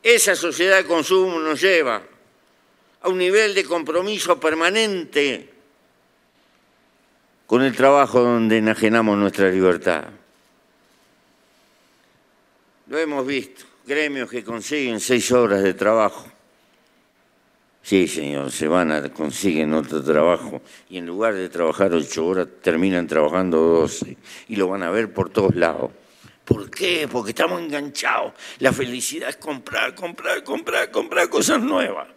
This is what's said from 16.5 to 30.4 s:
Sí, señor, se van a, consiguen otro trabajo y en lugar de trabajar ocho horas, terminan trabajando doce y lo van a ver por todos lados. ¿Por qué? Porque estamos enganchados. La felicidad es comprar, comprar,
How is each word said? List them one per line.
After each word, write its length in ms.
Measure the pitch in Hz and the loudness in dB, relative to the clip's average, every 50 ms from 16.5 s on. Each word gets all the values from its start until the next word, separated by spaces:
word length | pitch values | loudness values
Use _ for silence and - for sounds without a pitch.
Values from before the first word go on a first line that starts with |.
| _ _ _ _ _ _ _ _ _ _ _ _ _ _ _ _ _ _ _ _ _ _ _ _ _ _ _ | _ _ _ _ _ _ _ _ _ _ _ _ _ _ _ _ _ _ _ _ _ _ _ _ _ _ _
Sí, 220 | - 101 95 90 | 0 2 2 2
señor, 460 | 73 - 82 76 71 73 69 69 65 | 2 -2 -6 -6 -6 -6 -6 -6 -6
se 160 | - - 78 78 | -6 -4 -2 0
van 240 | 85 90 85 80 | 2 2 2 0
a, 200 | 78 76 71 69 | -2 -4 -4 -8
consiguen 600 | - - 78 73 67 - 98 98 78 78 78 76 | -8 -6 -8 -6 -6 -2 -2 0 0 0 0 0
otro 320 | 78 80 73 65 76 76 67 | 0 -2 -2 -2 -6 -4 0
trabajo 580 | 76 76 76 78 85 87 82 82 78 - 78 - - - - _ _ | 2 2 4 4 4 2 0 -4 -12 -14 -14 -16 -18 -20 -20 _ _
y 100 | 92 90 | -14 -12
en 80 | 87 | -12
lugar 280 | 85 87 98 110 113 104 | -10 -6 -4 -2 -2 -2
de 140 | 95 92 87 | -4 -6 -8
trabajar 440 | - 85 85 80 76 - 98 98 | -4 -2 -2 -2 2 2 0 2
ocho 320 | 85 82 73 - - 82 80 | 2 0 -2 -2 -6 -4 -2
horas, 220 | 87 95 92 87 - - - | -2 0 -2 -4 -6 -10 -4
terminan 480 | - 90 82 80 92 98 92 87 85 78 | -2 -2 0 2 0 0 0 -2 -2 -2
trabajando 500 | 76 78 76 76 82 92 92 92 82 80 | 0 0 0 2 0 0 0 2 2 2
doce 580 | 80 82 82 82 78 71 - - - - 67 _ _ - - - - | 4 4 4 4 2 0 -4 -10 -10 -12 -12 _ _ -20 -20 -20 -14
y 80 | - 110 | -8 -4
lo 140 | 101 95 90 | -2 -2 -2
van 160 | 95 98 90 | -2 -4 -4
a 60 | 82 | -4
ver 200 | 92 110 113 104 | -2 -2 -4 -4
por 180 | - 98 95 82 | -4 -6 -6 -2
todos 260 | - 110 98 98 - | 0 0 2 2 2
lados. 340 | 87 85 82 78 - 64 - - - _ _ _ _ - - _ _ _ | 2 0 0 0 -4 -8 -8 -10 -16 _ _ _ _ -20 -20 _ _ _
¿Por 260 | - - 107 98 90 | 0 0 0 0 -12
qué? 380 | - - 185 185 175 165 151 131 | -8 -6 -2 -2 -2 -2 -4 -4
Porque 200 | - 123 107 101 | -4 -6 -6 -6
estamos 300 | 113 - 160 170 180 175 | -2 -2 -2 -2 -2 -6
enganchados. 760 | 170 156 143 143 143 143 - - - - - - - - - - - - - - | -6 -8 -8 -8 -8 -8 -10 -4 -4 -2 -2 -2 -4 -6 -10 -16 -20 -20 -8 0
La 140 | 131 131 | 0 0
felicidad 580 | - 139 131 120 123 127 117 - 139 160 127 127 | 2 0 -4 -6 -6 -8 -8 -8 -8 -8 -10 -10
es 60 | 139 | -10
comprar, 600 | - - 156 147 131 - - 117 110 113 127 - | -10 -10 -12 -12 -12 -12 -6 -4 -4 -4 -4 -6
comprar, 480 | - 180 170 170 - - - - - | -10 -12 -12 -12 -8 -6 -6 -6 -6